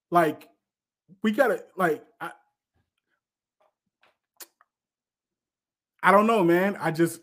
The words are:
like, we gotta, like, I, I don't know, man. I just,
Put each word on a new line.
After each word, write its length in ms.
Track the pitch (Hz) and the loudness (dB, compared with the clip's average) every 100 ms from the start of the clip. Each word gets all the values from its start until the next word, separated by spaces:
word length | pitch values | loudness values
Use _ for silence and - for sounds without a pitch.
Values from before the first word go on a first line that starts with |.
| - | -2
like, 360 | 175 160 - - _ _ _ _ _ _ 170 | 0 0 -2 -16 _ _ _ _ _ _ _
we 120 | 220 | -6
gotta, 320 | 214 254 180 - - | -2 -2 -2 -8 -4
like, 280 | 180 151 - - | -4 -4 -10 -18
I, 100 | 165 - _ _ _ _ _ _ _ _ _ _ _ _ _ _ _ _ _ _ _ - - _ _ _ _ _ _ _ _ _ _ _ _ _ _ - | -18 -18 _ _ _ _ _ _ _ _ _ _ _ _ _ _ _ _ _ _ _ -20 -20 _ _ _ _ _ _ _ _ _ _ _ _ _ _ -4
I 100 | 175 | 2
don't 140 | 196 220 | 4 4
know, 180 | 226 | 2
man. 320 | 170 170 196 196 | 2 2 0 -4
I 100 | 165 | -4
just, 300 | 156 165 - | -2 -2 -4